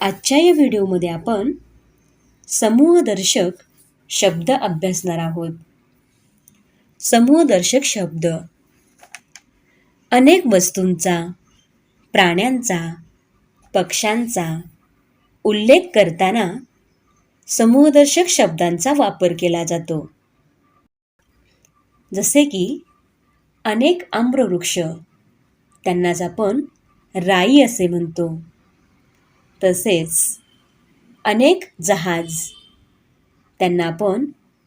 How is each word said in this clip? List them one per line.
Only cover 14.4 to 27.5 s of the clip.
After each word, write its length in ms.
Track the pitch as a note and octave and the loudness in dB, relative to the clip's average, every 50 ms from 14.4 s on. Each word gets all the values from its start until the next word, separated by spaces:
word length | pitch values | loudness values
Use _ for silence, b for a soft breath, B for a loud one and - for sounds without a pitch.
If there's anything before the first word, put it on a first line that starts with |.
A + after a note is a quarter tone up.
| E3 E3 D#3+ E3 F3 - _ _ _ _ _ _ _ _ _ _ _ _ _ _ - | -6 -6 -8 -10 -10 -16 _ _ _ _ _ _ _ _ _ _ _ _ _ _ -4
उल्लेख 440 | A3 G#3 G#3 G#3+ A3+ C#4+ F4+ F4+ - - | -2 -2 0 4 4 4 4 4 0 0
करताना 580 | G#3+ F#3+ E3+ E3 E3+ F#3+ F#3 G3+ A#3 G3 E3+ G3 C4 C4 _ _ _ _ _ _ _ _ _ _ _ _ _ _ _ _ | 2 2 2 0 -2 -2 -2 0 -2 -2 -4 -6 -12 -16 _ _ _ _ _ _ _ _ _ _ _ _ _ _ _ _
समूहदर्शक 800 | - - - A3+ A3+ A#3+ C#4 D4 D4+ C#4 D4 C#4+ C#4+ - E4+ F4+ | -8 -2 0 2 4 6 6 6 6 6 6 4 6 4 0 0
शब्दांचा 680 | F4 - - A3 F3+ D#3+ D#3+ F3 E3+ F3 E3+ - C4 D4 | 0 2 0 0 0 0 -2 -2 -2 -2 -2 -2 -2 0
वापर 360 | C#4+ A#3 G3+ - - F#3 F3 E3+ E3+ | 0 0 -2 0 0 -2 -2 -2 0
केला 240 | F3+ E3+ E3+ E3+ E3+ | -2 -2 -2 -2 -4
जातो. 480 | E3 E3+ E3 E3 E3 D#3+ D3+ - - _ _ _ _ _ _ _ _ _ _ _ _ _ _ _ _ _ _ _ _ _ _ _ _ _ _ _ _ _ _ _ _ _ _ _ _ _ _ _ - F#3 | -4 -4 -6 -6 -6 -8 -8 -8 -12 _ _ _ _ _ _ _ _ _ _ _ _ _ _ _ _ _ _ _ _ _ _ _ _ _ _ _ _ _ _ _ _ _ _ _ _ _ _ _ -10 -6
जसे 320 | G3 A3 - - C#4+ D4 | -4 -2 2 4 4 2
की 340 | C#4+ G3+ F#3 F3 A3 D4+ - - _ _ _ _ _ _ _ _ _ _ _ _ _ _ _ - | 2 0 -4 -4 -4 -6 -10 -14 _ _ _ _ _ _ _ _ _ _ _ _ _ _ _ -6
अनेक 380 | A3 G#3+ A3+ C4 E4 F4+ F4 - - | -4 -2 0 2 2 2 0 -4 -6
आम्रवृक्ष, 680 | - G#3+ A#3 B3 B3+ C4+ A#3+ F#3+ F3+ E3+ E3 - - F#3 E3 D#3+ E3 - - _ _ _ _ _ _ _ _ _ _ _ _ _ _ _ - | -4 -2 -2 0 0 0 0 0 -2 -4 -4 -4 -4 -4 -4 -6 -8 -12 -18 _ _ _ _ _ _ _ _ _ _ _ _ _ _ _ -4
त्यांनाच 380 | F#3+ F3 F3+ F3+ F3 E3+ D#3+ | -2 -2 0 0 -2 -2 -4
आपण 400 | F3+ E3+ - - G#3+ G3 A3+ D4 - - _ _ _ _ _ _ _ _ - | -6 -8 -4 -4 -4 -2 -2 -4 -6 -8 _ _ _ _ _ _ _ _ -10
राई 460 | F#3+ F3 F#3+ F#3+ F3+ F#3 A3+ | -6 -2 0 2 2 2 6